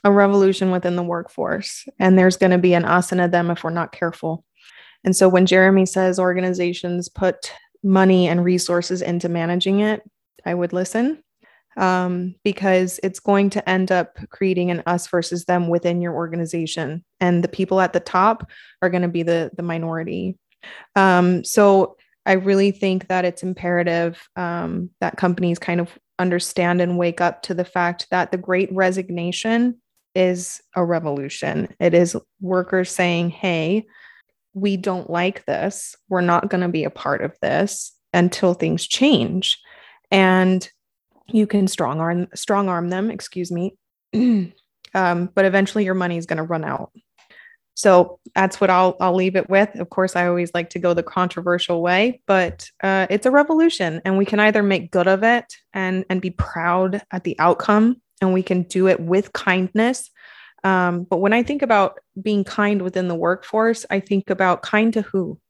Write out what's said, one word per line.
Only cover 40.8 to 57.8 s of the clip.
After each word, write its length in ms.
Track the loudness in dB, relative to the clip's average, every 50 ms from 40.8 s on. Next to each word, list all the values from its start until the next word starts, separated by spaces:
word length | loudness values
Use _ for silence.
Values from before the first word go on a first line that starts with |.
| _ _ _ _ _ _ _ _ _ -2
you 180 | 0 0 0
can 200 | 2 2 0 0
strong 340 | 0 -2 -2 -2 -2 -2 -2
arm, 280 | -2 -2 -2 -2 -4 -6 -10
strong 340 | -14 -4 -2 0 0 0 0
arm 220 | -2 -2 -4 -4
them, 200 | -4 -4 -4 -4
excuse 400 | -6 -8 -14 -12 -10 -10 -8 -6
me. 260 | -6 -6 -6 -6 -8 _ _ _ _ _ _ _
<clears throat> 400 | -2 0 2 2 2 2 0 -4 _ _ _ _ _ _ _ -6
Um, 380 | _ 0 0 2 0 0 -4 -2 _
but 80 | 2 2
eventually 400 | 4 4 2 0 2 0 -2 -2
your 100 | -2 -2
money 220 | -2 -2 -4 -4
is 100 | -6 -6
gonna 160 | -6 -6 -6
run 220 | -4 -4 -4 -6 -4
out. 260 | -6 -8 -8 -10 -14 _ -20 _ _ _ _ _ _ -20 -20 -20 -20 _ _ _ _ _
So 440 | 2 4 6 8 8 6 4 -2 _ _ -6 _
that's 260 | 0 0 0 0 0
what 100 | 0 2
I'll, 260 | 4 4 4 2 2 0
I'll 160 | -2 0 0
leave 220 | 0 0 0 0
it 120 | -2 -2 2
with. 240 | 2 2 2 2 -2
Of 120 | -12 -12 -6
course, 280 | -2 -2 -2 0 0
I 100 | 0 0
always 240 | 0 0 -2 -2 -2
like 180 | -4 -6 -6 -6
to 100 | -10 -2
go 140 | 0 0 0
the 100 | 0 -2
controversial 760 | -4 -2 -2 -2 -2 -4 -6 -2 -2 -2 -2 0 -2 -2 -2
way, 400 | 0 0 2 2 2 0 -2 -6 _
but, 420 | 0 0 2 2 -2 -6 -12 -18 -20 _ _
uh, 240 | -2 0 0 0 0 0
it's 160 | -2 0 0
a 60 | 2
revolution, 720 | 4 4 2 4 2 2 2 2 2 0 -4 -4 -4 -4 -2
and 140 | -2 0 0
we 60 | 0
can 160 | 0 2 2
either 240 | 2 4 4 2 2
make 260 | 2 0 -2 -2 -2
good 160 | 0 0 2
of 160 | 2 2 2
it 240 | 2 2 2 0 -2 _ -20 _ _ _
and, 320 | _ -6 -4 -4 -4 -4 -4 _
and 100 | -4 -4
be 100 | -4 -6
proud 720 | -6 -6 -8 -6 -6 -4 -2 0 2 2 0 0 -2 -6 -8 _
at 100 | -12 -8
the 160 | -6 -6 -2 2
outcome, 640 | 2 2 2 2 2 2 4 4